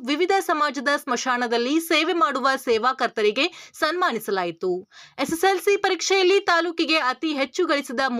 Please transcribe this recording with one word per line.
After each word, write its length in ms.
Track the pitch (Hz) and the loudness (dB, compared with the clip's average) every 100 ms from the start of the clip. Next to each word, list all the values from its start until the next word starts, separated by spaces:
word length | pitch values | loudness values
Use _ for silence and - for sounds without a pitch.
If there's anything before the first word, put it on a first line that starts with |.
| 247 | -2
ವಿವಿಧ 200 | 294 359 392 370 | 0 2 2 2
ಸಮಾಜದ 400 | 302 294 277 254 285 | 0 0 -2 -2 -2
ಸ್ಮಶಾನದಲ್ಲಿ 720 | 277 240 262 240 247 233 240 320 330 | -2 -4 -2 -2 0 0 0 0 2
ಸೇವೆ 260 | 311 320 339 | 0 2 2
ಮಾಡುವ 240 | 311 262 269 262 - | 0 2 0 0 0
ಸೇವಾಕರ್ತರಿಗೆ 800 | 220 247 254 240 - 208 208 330 - - - | 2 2 0 -2 2 0 2 -2 -4 -18 -4
ಸನ್ಮಾನಿಸಲಾಯಿತು. 880 | 311 349 359 226 220 196 175 165 185 180 - - - - | -2 0 0 -2 -4 -2 -2 -4 -4 -4 -6 -20 -20 -6
ಎಸ್ 140 | 277 330 | -4 0
ಎಸ್ 100 | 381 | 2
ಎಲ್ 120 | 381 403 | 2 2
ಸಿ 80 | 403 392 | 0 0
ಪರೀಕ್ಷೆಯಲ್ಲಿ 540 | 349 - 381 359 392 | -2 0 2 4 4
ತಾಲೂಕಿಗೆ 580 | 392 339 339 330 285 311 254 | 4 0 0 -2 0 0 0
ಅತಿ 200 | 254 320 277 | -2 -4 -2
ಹೆಚ್ಚು 220 | 277 - 339 | -4 -2 0
ಗಳಿಸಿದ 340 | 285 277 240 269 240 | 0 -2 -2 -2 0